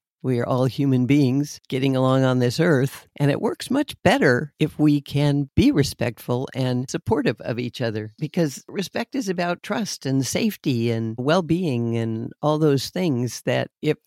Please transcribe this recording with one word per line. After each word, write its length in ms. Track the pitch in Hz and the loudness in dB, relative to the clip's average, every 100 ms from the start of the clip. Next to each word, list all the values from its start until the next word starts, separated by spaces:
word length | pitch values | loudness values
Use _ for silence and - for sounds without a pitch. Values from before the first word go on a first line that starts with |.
| _ _ | _ _
We 160 | 131 123 | -4 -2
are 80 | 120 | 0
all 180 | 127 127 | 0 0
human 400 | - 139 127 120 | 0 2 2 4
beings 560 | 147 131 139 147 - - | 4 4 2 -2 -8 -6
getting 260 | 135 135 131 | -2 0 2
along 280 | 131 131 | 4 4
on 160 | 131 127 | 4 2
this 200 | 123 135 | 2 2
earth, 480 | 175 135 135 - - - | 2 4 2 -4 -14 -2
and 120 | 143 | 0
it 100 | - | 0
works 300 | 226 349 - | -2 -4 -4
much 260 | 269 294 - | -2 -2 -2
better 480 | - 269 156 123 151 - | 0 4 4 2 -2 -4
if 180 | 156 - | -4 2
we 200 | 151 147 | 2 2
can 500 | - 143 147 143 135 - | 0 0 2 0 0 2
be 160 | 247 | 4
respectful 800 | 269 - - 120 - - 123 135 127 | 4 0 0 -6 -4 -4 -4 -4 -4
and 340 | 127 123 131 | -2 -2 -4
supportive 500 | - - 220 226 113 | -6 -2 0 0 -2
of 180 | - 117 | -6 -6
each 220 | 123 - | -6 -4
other, 320 | 117 107 107 - | -4 -4 -8 -8
because 460 | 151 185 156 - - | -6 -2 -2 -4 -10
respect 460 | 131 - - 240 | -8 -6 -8 -6
is 160 | - 196 | -6 -6
about 320 | 180 175 175 | -4 -4 -6
trust 460 | - 208 202 - 135 | -6 -6 -6 -8 -2
and 180 | 135 127 | -2 -2
safety 640 | - 233 - 147 120 117 | -2 -2 -2 -2 0 0
and 260 | 113 113 113 | -2 -4 -4
well-being 760 | 131 180 156 165 175 120 117 117 | 0 0 0 -2 0 -2 -2 -2
and 380 | 113 113 117 - | -2 -6 -8 -4
all 160 | 147 151 | -2 2
those 320 | 156 139 - | 2 2 0
things 540 | - 180 120 123 - | -4 -2 0 -4 -6
that 260 | - 127 - - | -4 -4 -4 -6
if 140 | 151 147 | -4 -4